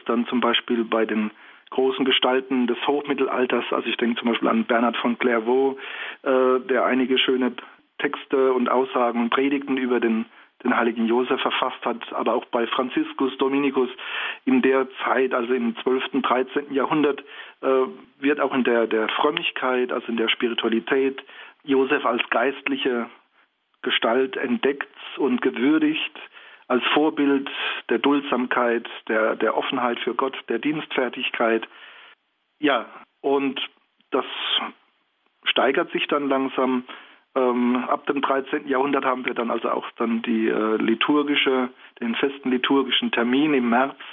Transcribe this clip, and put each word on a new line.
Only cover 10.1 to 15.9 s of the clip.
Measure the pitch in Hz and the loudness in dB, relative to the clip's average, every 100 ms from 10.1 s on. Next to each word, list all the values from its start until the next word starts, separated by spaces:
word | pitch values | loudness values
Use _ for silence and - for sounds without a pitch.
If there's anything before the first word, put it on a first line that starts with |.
| 110 113 - - - | 0 -4 -12 -20 -6
den | 123 117 | -2 0
heiligen | 117 117 113 | 0 0 0
Josef | 120 127 131 | 2 0 0
verfasst | 120 - 131 - 123 | -2 -2 -4 -4 -6
hat, | 117 - | -6 -8
aber | - 117 | -4 -2
auch | 127 | -2
bei | - 120 117 | -2 -2 -2
Franziskus | - 127 156 151 - 135 - | -2 -2 -4 -6 -4 -4 0
Dominikus | 135 139 143 135 123 - - - - - | 0 0 0 0 -2 -4 -10 -8 -8 -6
in | 131 127 | 2 4
der | 131 135 131 - 120 | 6 4 2 -4 -2
Zeit, | 117 127 | 2 2
also | 127 117 | 0 0
im | 127 117 113 | 0 0 -2
zwölften, | 131 | 0